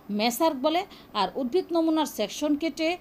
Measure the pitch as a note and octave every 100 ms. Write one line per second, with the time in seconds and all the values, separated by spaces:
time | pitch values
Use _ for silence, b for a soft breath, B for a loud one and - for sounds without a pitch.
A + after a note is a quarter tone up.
0 | - G#3 A#3 A#3 D#4+ C#4 D4+ E4 G4 B
1 | B G#3 F#3 - B3 F4 - E4 D#4+ D#4
2 | D4 - G#3 - D4 D4 E4 D#4+ D#4+ F4